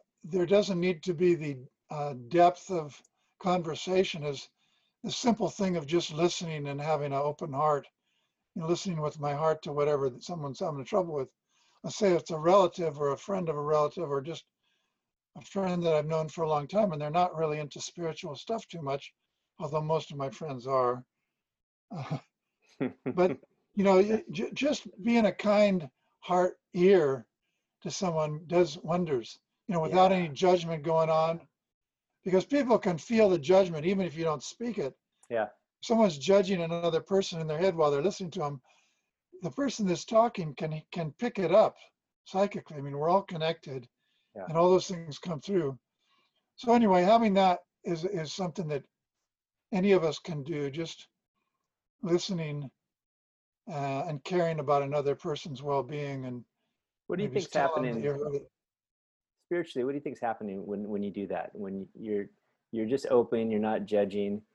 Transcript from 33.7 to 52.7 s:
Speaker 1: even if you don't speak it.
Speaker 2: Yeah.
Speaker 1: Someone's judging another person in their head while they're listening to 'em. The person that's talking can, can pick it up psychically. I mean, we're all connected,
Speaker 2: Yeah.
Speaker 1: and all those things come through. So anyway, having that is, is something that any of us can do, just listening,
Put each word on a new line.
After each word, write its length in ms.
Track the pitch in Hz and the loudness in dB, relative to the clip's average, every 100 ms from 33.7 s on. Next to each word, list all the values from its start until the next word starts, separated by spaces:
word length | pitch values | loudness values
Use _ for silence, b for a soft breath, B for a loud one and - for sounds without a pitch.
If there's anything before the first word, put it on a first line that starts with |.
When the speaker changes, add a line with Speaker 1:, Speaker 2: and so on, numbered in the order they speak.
| 156 165 | 0 -2
Speaker 1:
even 200 | 196 180 | 0 -2
if 100 | 151 | -2
you 80 | |
don't 180 | 160 147 | -2 -2
speak 360 | - - 240 202 | -6 -10 -8 -4
it. 160 | 135 - _ _ - | -6 -8 _ _ -6
Speaker 2:
Yeah. 180 | 117 104 _ _ _ | -4 -4 _ _ _
Speaker 1:
Someone's 360 | - 226 214 143 | 0 4 4 2
judging 440 | 143 196 190 190 | 4 4 4 -2
another 380 | 165 170 170 160 | -2 -2 0 0
person 400 | 151 196 190 170 | 0 0 0 -4
in 60 | 156 | -4
their 120 | 151 | 0
head 180 | 190 165 | 0 2
while 140 | 147 | 2
they're 120 | 143 | 2
listening 280 | 175 - 180 | 0 -4 -8
to 120 | 185 | -6
'em. 160 | 147 139 _ _ _ _ _ _ _ 370 | -6 -6 _ _ _ _ _ _ _ -10
The 80 | 175 | -8
person 360 | 190 277 - 190 | -4 -4 -2 -2
that's 180 | 170 - | -2 2
talking 480 | 220 233 214 156 | 4 4 0 -8
can, 280 | 135 156 156 - | -6 -6 -8 -10
can 200 | 175 156 | -8 -8
pick 260 | - 240 208 | -4 -6 -2
it 140 | 170 | 4
up 240 | 196 165 - - _ _ _ | 6 4 0 -20 _ _ _
psychically. 540 | - 190 202 202 - 151 | -6 -2 0 -2 -10 -10
I 20 | |
mean, 180 | 143 143 | -8 -2
we're 120 | 156 | 2
all 120 | 190 | 2
connected, 640 | 196 170 160 160 - 131 117 _ _ _ _ | 0 -4 -4 -4 -8 -12 -12 _ _ _ _
Speaker 2:
Yeah. 140 | 104 127 | -12 -4
Speaker 1:
and 80 | 160 | 2
all 120 | 180 | 6
those 180 | 185 - | 4 2
things 300 | 175 160 139 | -8 -10 -12
come 220 | 180 156 | -8 -8
through. 380 | - 196 143 127 _ _ _ _ _ _ _ - | -2 0 0 -6 _ _ _ _ _ _ _ -6
So 160 | 240 | 4
anyway, 300 | 240 220 180 | 6 8 6
having 300 | 180 233 226 | 8 6 6
that 260 | 190 190 175 _ _ | 4 4 2 _ _
is, 200 | 208 160 | -4 -4
is 280 | 185 190 156 | -2 -4 -6
something 360 | - 175 175 156 | -6 -6 -6 -4
that 160 | 147 - _ _ _ _ _ _ _ - | -6 -8 _ _ _ _ _ _ _ -6
any 200 | 185 202 | 0 4
of 120 | 185 | 4
us 140 | 160 143 | 4 -2
can 240 | - 151 | -8 -8
do, 280 | 135 147 143 | -6 -4 -4
just 380 | 143 160 - - _ _ _ _ _ _ _ _ - | -6 -8 -10 -20 _ _ _ _ _ _ _ _ -10
listening, 680 | 175 170 - 175 156 147 135 | -2 0 0 -6 -6 -8 -10